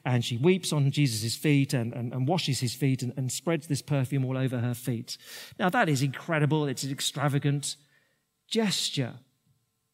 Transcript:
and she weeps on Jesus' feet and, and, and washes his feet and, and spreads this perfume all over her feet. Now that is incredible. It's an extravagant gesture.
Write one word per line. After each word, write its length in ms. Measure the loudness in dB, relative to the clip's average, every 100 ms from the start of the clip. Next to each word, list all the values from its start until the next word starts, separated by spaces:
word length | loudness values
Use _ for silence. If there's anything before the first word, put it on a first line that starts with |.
and 220 | 0 0 0
she 100 | 2
weeps 380 | 4 4 2
on 180 | 2 2
Jesus' 420 | 4 2 2 -4
feet 400 | 0 4 4 4
and, 200 | 0 -2
and, 180 | -4 -4
and 160 | -2 0
washes 320 | 0 0 -2
his 140 | -2
feet 280 | 0 0 0
and, 120 | -2 -4
and 160 | -4
spreads 360 | -4 -2 -2 -2
this 140 | -4
perfume 440 | 0 0 0 0 0
all 120 | 0
over 220 | -2 -2
her 140 | -2
feet. 440 | -4 -4 -6 -6 -14 -14 -16 -14 -2
Now 120 | 0
that 180 | 2 2
is 140 | 2
incredible. 640 | 0 -2 -2 2 4 2 0
It's 180 | -2
an 80 | -6
extravagant 840 | -4 -6 -2 0 2 0 0 -4 -10 _ _ _ _ _ _ -4
gesture. 640 | 0 2 0 -2 -2 -4 -6 -20 _ _ _ _ _ _